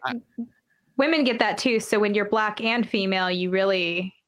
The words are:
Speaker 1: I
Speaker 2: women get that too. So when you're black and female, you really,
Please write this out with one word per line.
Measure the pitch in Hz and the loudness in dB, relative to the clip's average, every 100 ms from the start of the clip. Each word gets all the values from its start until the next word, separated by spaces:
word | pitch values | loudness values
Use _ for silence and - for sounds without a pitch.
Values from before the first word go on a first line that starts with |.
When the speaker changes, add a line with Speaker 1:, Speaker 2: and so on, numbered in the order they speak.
Speaker 1:
I | - 240 - - 233 _ _ _ _ - | -6 -8 -10 -14 -14 _ _ _ _ -2
Speaker 2:
women | 285 330 | 2 2
get | 254 226 | 2 2
that | 214 202 | 0 0
too. | 262 226 | 0 0
So | 220 214 | 0 2
when | 208 | 2
you're | 208 208 | 0 0
black | 220 214 214 | 0 0 -2
and | 226 240 220 | -2 0 0
female, | 208 190 190 185 | 0 0 0 0
you | 180 180 | -2 0
really, | 190 196 190 170 175 185 - | 0 2 2 0 -4 -6 -12